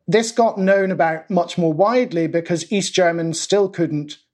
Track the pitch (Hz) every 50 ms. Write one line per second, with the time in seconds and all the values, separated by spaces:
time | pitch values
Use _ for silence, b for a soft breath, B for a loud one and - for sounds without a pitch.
0 | _ - 165 220 226 226 - - 233 220 - 202 190 190 196 196 190 190 185 170
1 | 170 160 160 160 - - 196 175 175 - - - 170 160 151 151 196 214 240 254
2 | 254 - 170 170 165 156 143 170 165 - 175 160 - - 220 196 190 - - 190
3 | 180 170 170 170 165 165 160 160 - - 190 208 202 190 196 - 170 147 151 147
4 | 147 147 - - _ _